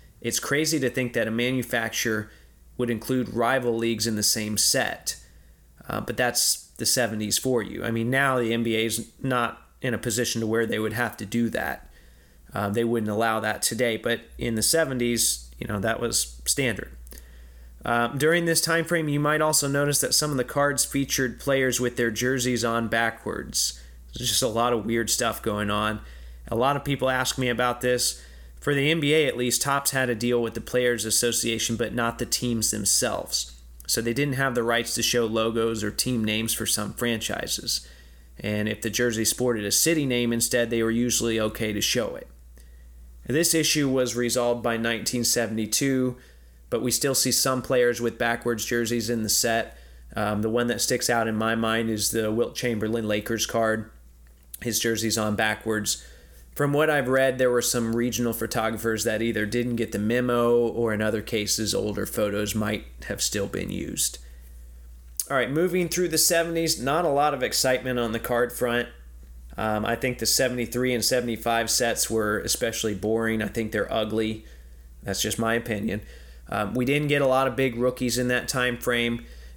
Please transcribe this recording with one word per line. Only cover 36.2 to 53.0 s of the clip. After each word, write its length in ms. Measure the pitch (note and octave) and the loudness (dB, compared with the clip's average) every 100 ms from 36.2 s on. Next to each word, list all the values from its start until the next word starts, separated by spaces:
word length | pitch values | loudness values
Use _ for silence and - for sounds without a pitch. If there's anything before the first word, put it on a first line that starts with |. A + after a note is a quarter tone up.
names 280 | G#2+ G#2+ A2+ | 0 0 0
for 140 | - G#2+ | -2 0
some 260 | - G#2 | -2 -2
franchises. 920 | - A#2+ A2 - - - - - - - - - - - - | -2 0 0 -2 -4 -4 -4 -2 -4 -6 -18 -20 -20 -20 -8
And 280 | G#2+ G#2+ G#2+ | -4 -2 -2
if 140 | G#2+ | -2
the 80 | A2+ | -2
jersey 340 | G#2+ B2 A2 | 0 0 2
sported 400 | G#2+ - B2+ A2+ | 0 2 0 0
a 60 | G2+ | 0
city 360 | - D#3 D#3+ C#3 | 2 4 2 2
name 260 | B2 A#2+ | 2 2
instead, 380 | A#2 A2 B2 A#2 | 2 2 2 2
they 120 | A#2 | 2
were 80 | A2+ | 2
usually 480 | A2+ B2 - A#2 A2 | 2 2 2 2 2
okay 340 | A2 - A2 | 0 -2 -2
to 80 | G#2 | 0
show 360 | - B2 G#2 - | 0 0 -2 -6
it. 100 | - - - - - - - - - - - | -14 -20 -20 -20 -20 -20 -20 -20 -20 -14 -2
This 260 | C#3 E3+ | 2 4
issue 340 | D#3+ D3 D#3 C#3 | 4 2 2 2
was 280 | C3 B2 A#2 | 2 2 0
resolved 460 | A#2+ A#2+ A#2+ A#2+ | 0 2 2 2
by 140 | A#2 A2+ | 0 0
nineteen 480 | A#2 A2+ A2+ B2 | 0 -2 -2 0
seventy-two, 920 | A2+ B2 A2 A2 G#2+ - C#3 C3 B2+ B2+ - - - - - | 2 2 0 -2 -2 0 2 2 0 -2 -14 -20 -20 -20 -6
but 120 | A#2 | -2
we 80 | B2 | 0
still 240 | - C#3 | 0 0
see 180 | B2+ C3 | 2 2
some 300 | - C3+ B2+ | 2 2 0
players 380 | A#2+ B2+ A#2+ A2+ | 2 4 4 2
with 180 | A#2 A2+ | -2 0
backwards 460 | A#2 A#2 A#2+ A2 | 0 0 0 -2
jerseys 460 | - A#2+ A2+ A#2+ A2+ | 0 0 0 0 0
in 120 | A#2 | -2
the 60 | G#2+ | 0
set. 480 | - A#2+ A2+ - - - - - G#2+ | 2 2 0 -2 -10 -20 -20 -8 -2
Um, 260 | G#2+ G#2 | 0 0
the 80 | A2 | 0
one 160 | A#2+ A#2+ | 2 2
that 120 | G#2 | 0
sticks 300 | - B2 - | 0 0 2
out 180 | A#2 A2+ | 2 2
in 80 | A2 | 0
my 180 | A2+ | 0
mind 360 | A2+ A2+ A2+ A2+ | 0 0 0 0
is 200 | G#2+ G2 | 0 0
the 220 | A2+ G#2+ | 0 0
Wilt 240 | A2 A#2 - | 0 0 -2
Chamberlain 500 | B2 A2 G#2+ A#2 | -2 0 0 0